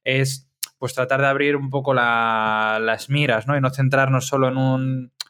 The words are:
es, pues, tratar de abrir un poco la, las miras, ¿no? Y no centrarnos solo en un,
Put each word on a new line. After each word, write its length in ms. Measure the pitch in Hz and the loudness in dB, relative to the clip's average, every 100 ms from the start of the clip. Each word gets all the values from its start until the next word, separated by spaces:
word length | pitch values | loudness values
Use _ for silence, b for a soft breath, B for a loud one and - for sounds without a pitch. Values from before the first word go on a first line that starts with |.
es, 460 | 127 131 135 - - _ - _ | -2 0 0 -4 -12 _ -16 _
pues, 160 | 127 - | -6 -4
tratar 260 | 127 135 | -2 0
de 60 | 139 | 2
abrir 280 | 139 143 143 | 2 0 0
un 140 | 139 | -2
poco 240 | 139 135 | -4 0
la, 840 | 131 120 117 113 110 110 110 110 110 | 2 2 2 2 0 0 0 0 0
las 300 | 110 110 - | -2 -2 -2
miras, 340 | 143 143 110 120 | 0 2 0 0
¿no? 100 | 143 | 0
Y 60 | |
no 80 | 131 | 0
centrarnos 560 | 135 135 135 135 131 127 | 0 0 2 2 2 0
solo 220 | 139 131 | 0 0
en 100 | 131 | 2
un, 560 | 131 131 131 131 127 - | 0 0 -2 -4 -8 -14